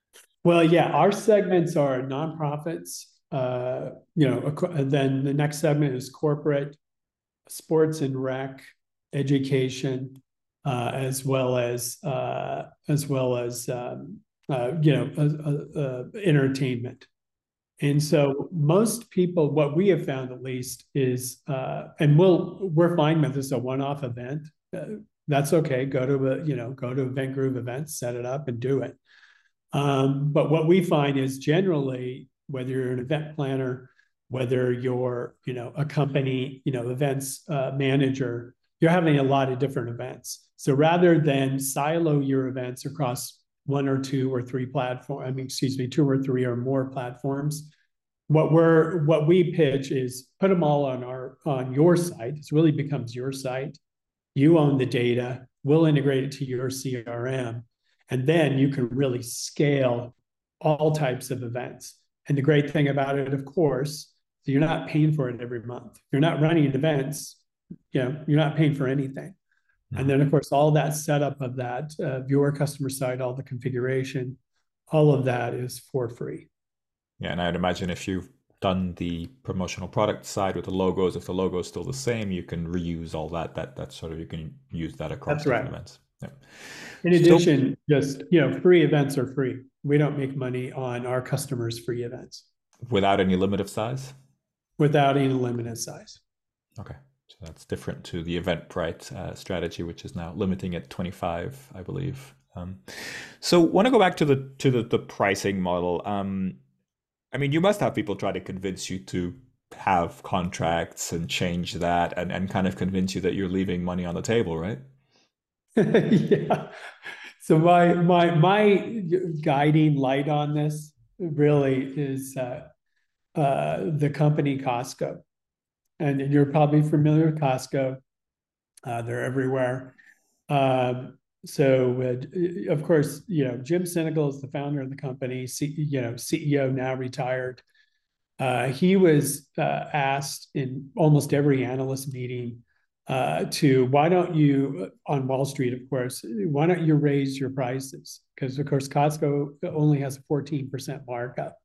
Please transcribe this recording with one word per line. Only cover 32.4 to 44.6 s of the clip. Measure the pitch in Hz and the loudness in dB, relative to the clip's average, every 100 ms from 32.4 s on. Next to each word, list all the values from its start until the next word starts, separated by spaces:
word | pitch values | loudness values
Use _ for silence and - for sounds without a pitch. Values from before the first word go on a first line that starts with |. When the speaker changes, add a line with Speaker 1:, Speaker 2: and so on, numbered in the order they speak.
| - | -12
Speaker 1:
whether | 135 127 | -8 -4
you're | 131 127 | -4 -2
an | 127 | -4
event | 127 156 151 | -2 -4 -4
planner, | - 139 135 131 123 - _ _ _ _ | -6 -4 -2 -4 -6 -10 _ _ _ _
whether | 127 123 127 123 | -6 0 0 0
you're, | 120 127 123 127 120 120 - | 0 -2 -2 -2 -4 -8 -10
you | - | -10
know, | 123 120 147 | -8 -8 -6
a | |
company, | 147 156 139 143 135 131 127 - | -4 0 0 0 -2 -2 -4 -6
you | 147 | -6
know, | 131 120 | -4 -4
events, | 127 143 135 139 - - | -2 -2 -2 -6 -10 -6
uh, | 147 131 | -4 -4
manager, | 135 135 139 135 131 123 120 - _ _ _ | -2 0 2 2 0 -4 -6 -12 _ _ _
you're | 160 | 2
having | 180 160 143 | 4 4 4
a | |
lot | 135 135 135 | 4 2 2
of | 127 | 0
different | 135 135 117 | -2 -4 -6
events. | 117 127 131 - - _ | -8 -10 -12 -14 -16 _
So | _ - | _ 0
rather | 135 156 175 180 160 | 4 4 6 6 6
than | 151 139 135 135 | 4 2 2 0
silo | - 147 143 170 165 143 | -4 -2 -2 0 2 2
your | 135 135 131 | 2 0 -2
events | 131 123 123 143 | -4 -8 -8 -10
across | 143 127 135 - - _ _ - | -4 -4 -4 -8 -16 _ _ -4
one | 139 139 | -2 0
or | 135 | 0
two | 135 135 131 | -2 -2 -2
or | 127 | -2
three | 117 131 | -4 -6